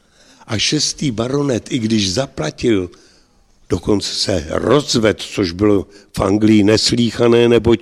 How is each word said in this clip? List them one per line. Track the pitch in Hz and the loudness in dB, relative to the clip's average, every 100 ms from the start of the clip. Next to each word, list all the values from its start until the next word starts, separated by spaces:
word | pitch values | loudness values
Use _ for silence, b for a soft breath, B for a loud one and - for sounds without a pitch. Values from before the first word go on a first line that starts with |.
| b b b b - | b b b b -8
a | 107 | -4
šestý | - 151 - - 143 | -2 -2 -4 -4 -4
baronet, | 107 120 143 143 113 - | -4 -4 -2 -2 -2 -4
i | 135 | -4
když | 110 110 98 | 0 0 0
zaplatil, | 92 139 - 156 - 127 101 90 b b b b b b _ - | -2 -4 -6 -8 -4 0 0 -2 b b b b b b _ -6
dokonce | 92 - 101 - | -4 0 -2 -2
se | - - 92 76 | -6 -4 -4 -4
rozvedl, | 85 90 139 147 127 107 - - | -4 0 0 0 0 0 -2 -6
což | - 95 | -4 -4
bylo | 87 104 101 90 B B - | 0 2 2 -2 B B -4
v | |
Anglii | 95 104 107 110 | 0 2 4 4
neslíchané, | 98 110 - 120 117 - 120 117 120 | 4 2 2 0 -2 0 2 4 4
neboť | 117 110 117 | 4 4 0